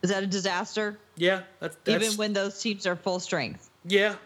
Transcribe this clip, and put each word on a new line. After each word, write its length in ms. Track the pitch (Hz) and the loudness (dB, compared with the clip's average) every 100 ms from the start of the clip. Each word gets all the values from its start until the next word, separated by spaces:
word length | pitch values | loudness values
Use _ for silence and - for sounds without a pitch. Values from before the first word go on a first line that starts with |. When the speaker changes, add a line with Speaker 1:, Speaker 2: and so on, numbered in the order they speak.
Speaker 1:
Is 80 | 180 | 2
that 100 | 196 | 0
a 40 | 196 | 0
disaster? 720 | 196 190 180 - 214 214 208 - - | 0 0 0 -2 -2 -4 -6 -18 0
Speaker 2:
Yeah, 280 | 175 190 185 - | 2 2 -4 -10
that's, 180 | 160 - - | -10 -6 0
that's 180 | 214 220 | 2 2
Speaker 1:
Even 120 | 208 | 0
when 160 | 214 | 0
those 260 | 202 196 202 | 0 -2 -2
teams 240 | 233 202 185 | -4 -2 -2
are 100 | 175 | 0
full 240 | - 180 | 0 -2
strength? 500 | - 175 123 120 - _ 170 | 0 -2 -2 -8 -16 _ 2
Speaker 2:
Yeah. 280 | 196 208 190 | 4 4 0